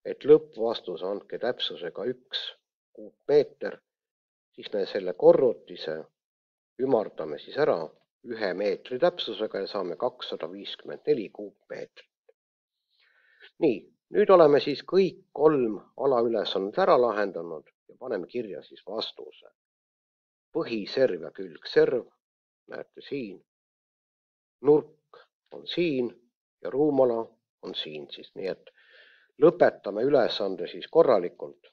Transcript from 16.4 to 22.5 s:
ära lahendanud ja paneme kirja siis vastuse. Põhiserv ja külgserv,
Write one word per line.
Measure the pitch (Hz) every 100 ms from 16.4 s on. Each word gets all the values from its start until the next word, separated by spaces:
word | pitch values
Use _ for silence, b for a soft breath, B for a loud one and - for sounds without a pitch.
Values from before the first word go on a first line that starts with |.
| 90 95 95 139
ära | 190 151
lahendanud | 120 104 101 87 85 80 - _ _
ja | _
paneme | 127 104 85
kirja | 120 110 80 -
siis | 69 -
vastuse. | 107 - - - - - _ _ _ _ _ _ _ _ _ _ 156
Põhiserv | 156 113 98 - 131 87 80
ja |
külgserv, | - 92 76 - - 156 127 - _ _ _ _